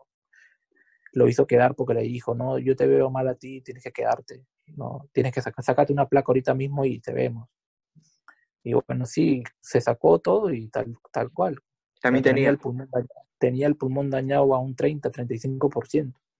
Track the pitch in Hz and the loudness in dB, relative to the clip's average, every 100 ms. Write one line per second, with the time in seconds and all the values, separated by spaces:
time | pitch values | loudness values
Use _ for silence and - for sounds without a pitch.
0 | _ _ _ _ _ _ _ _ _ _ | _ _ _ _ _ _ _ _ _ _
1 | - 131 120 123 135 120 127 135 123 117 | -8 2 2 4 4 4 4 2 -2 -2
2 | 113 123 - 120 127 131 127 131 135 135 | -2 -6 -6 -4 -4 -2 -2 2 4 4
3 | 131 131 131 123 131 135 127 127 127 - | 2 0 -4 -4 -12 -16 -16 -14 -12 -4
4 | 117 120 120 127 131 _ _ 151 120 127 | -2 -4 -6 -20 _ _ _ -14 -12 -12
5 | 139 - 127 131 113 - 120 131 - 139 | -6 -2 0 -2 -6 -4 0 2 2 2
6 | 127 139 131 127 131 131 139 143 135 113 | 2 2 2 0 2 -2 -2 -2 -2 -2
7 | 123 127 127 117 120 _ _ _ _ _ | -6 -4 -4 -4 -14 _ _ _ _ _
8 | _ _ - _ _ _ 120 123 - 127 | _ _ -20 _ _ _ 0 0 0 -6
9 | 123 - 131 127 120 _ - 120 120 117 | -4 0 2 2 -4 _ -2 0 0 2
10 | 156 165 170 202 202 120 110 113 113 117 | 4 4 4 2 2 -4 -4 -6 -6 -10
11 | _ 120 117 - 180 131 _ _ _ _ | _ -6 -6 -2 -4 -4 _ _ _ _
12 | 127 131 135 135 139 139 127 123 135 123 | 2 4 4 4 2 2 -2 -8 -6 -6
13 | 120 - _ _ 127 127 143 147 131 135 | -6 -14 _ _ 0 2 0 0 -2 -2
14 | 139 131 135 139 139 131 131 127 143 151 | -2 -4 0 2 4 2 -2 -2 -2 -2
15 | 135 131 120 113 135 135 143 120 - 147 | -6 -6 -8 -6 -6 -2 -2 -2 -4 -4
16 | 139 - _ | -4 -12 _